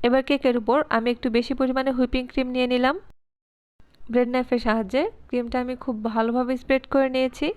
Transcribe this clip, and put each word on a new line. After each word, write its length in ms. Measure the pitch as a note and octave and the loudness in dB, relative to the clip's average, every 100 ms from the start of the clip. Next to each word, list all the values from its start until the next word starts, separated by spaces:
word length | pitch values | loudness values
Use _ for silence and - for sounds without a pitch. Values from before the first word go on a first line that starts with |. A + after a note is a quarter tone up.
| A#3+ | 4
এবার 140 | C4 C4 | 2 2
কেকের 280 | C#4+ C4+ A#3+ | 2 2 0
উপর 160 | A3 C4 D4+ | 2 0 2
আমি 180 | A3+ A#3 A#3+ | 0 0 -2
একটু 120 | C4 A3+ | 0 0
বেশি 160 | A#3+ C4 | 0 -2
পরিমাণে 320 | C4 C4 C4 B3+ | 0 0 -2 0
হুইপিং 260 | B3+ B3+ B3 | 0 0 -4
ক্রিম 160 | - B3+ B3+ | -4 -2 0
নিয়ে 120 | B3 | 0
নিলাম। 220 | B3 B3+ E4+ - - _ _ _ _ _ _ - _ - | 2 2 0 -8 -20 _ _ _ _ _ _ -20 _ -2
ব্রেড 180 | A#3 B3 | 0 2
নাইফের 280 | B3+ B3 B3 A3+ | 0 0 0 0
সাহায্যে 360 | A3 G3 B3+ F#4+ - - | 0 0 -2 -2 -6 -6
ক্রিমটা 300 | B3 A#3 B3 | -4 -2 -4
আমি 120 | B3 B3+ | -4 -6
খুব 120 | - A3 A3 | -6 -4 -2
ভালোভাবে 400 | A3 A3+ A#3+ B3 C4 | 0 0 0 0 -4
স্প্রেড 220 | - C4+ - | 0 0 2
করে 160 | C#4 C4+ | 2 2
নিয়েছি। 380 | C4 C4 - D4+ | 0 -2 -2 -4